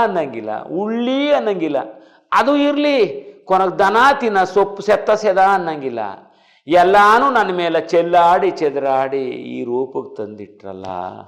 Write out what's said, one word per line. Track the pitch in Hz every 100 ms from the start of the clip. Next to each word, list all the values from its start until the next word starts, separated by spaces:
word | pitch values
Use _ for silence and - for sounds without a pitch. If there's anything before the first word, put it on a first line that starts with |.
ಅನ್ನಂಗಿಲ್ಲ, | 220 180 143 113 107 107
ಉಳ್ಳಿ | - 165 214 233 240 269 294
ಅನ್ನಂಗಿಲ್ಲ. | 277 220 190 156 135 - - - _ -
ಅದು | 185 233 294
ಇರ್ಲಿ, | 285 285 294 277 180 139 - -
ಕೊನಗ್ | - 190 190 160
ದನ | 190 220 269 277
ತಿನ್ನ | 233 196
ಸೊಪ್ಪು | 185 202 196 -
ಸೆತ್ತ | 208 196 -
ಸೆದ | 214 208 185
ಅನ್ನಂಗಿಲ್ಲ. | 190 196 170 151 135 117 104 95 - _ _ _ 135
ಎಲ್ಲಾನು | 175 180 202 208 233 277
ನನ್ | 240 190
ಮೇಲೆ | 180 170 165
ಚೆಲ್ಲಾಡಿ | 165 170 170 175 170 190 196
ಚೆದರಾಡಿ | 170 151 135 135 131 135 139 127
ಈ | 123 123 127
ರೂಪಕ್ | 120 123 135 139 120 -
ತಂದಿಟ್ರಲ್ಲ. | 104 104 98 - 98 95 95 90 92 104